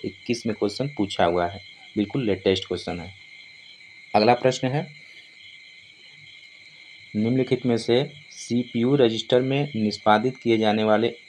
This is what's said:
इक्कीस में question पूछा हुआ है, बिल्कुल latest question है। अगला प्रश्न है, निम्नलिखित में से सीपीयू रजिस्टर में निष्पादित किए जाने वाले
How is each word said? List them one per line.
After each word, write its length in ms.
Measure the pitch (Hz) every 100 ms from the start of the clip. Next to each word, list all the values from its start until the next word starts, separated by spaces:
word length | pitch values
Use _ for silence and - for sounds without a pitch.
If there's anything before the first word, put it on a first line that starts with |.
| 104
इक्कीस 400 | - - 117 113
में 100 | 104
question 340 | 101 - 139 -
पूछा 280 | 98 - 87
हुआ 220 | 87 87
है, 140 | 92 - - - 104
बिल्कुल 280 | 101 139 113
latest 400 | 95 98 95 -
question 340 | 87 - 87
है। 140 | 85 - - - - - - - - - - 104
अगला 180 | 107
प्रश्न 340 | 123 131 127 131
है, 400 | 143 185 - - - - - - - - - - - - - - - - - - - - - - 107
निम्नलिखित 500 | 113 131 127 127 127
में 120 | 117
से 340 | 117 120 147 - -
सीपीयू 680 | - - 120 120 117 117 143
रजिस्टर 460 | 120 113 - 123
में 300 | 131 139 147 110
निष्पादित 640 | 107 - 107 107 127 143
किए 200 | 120 113
जाने 260 | 107 107
वाले 320 | 107 107 117 -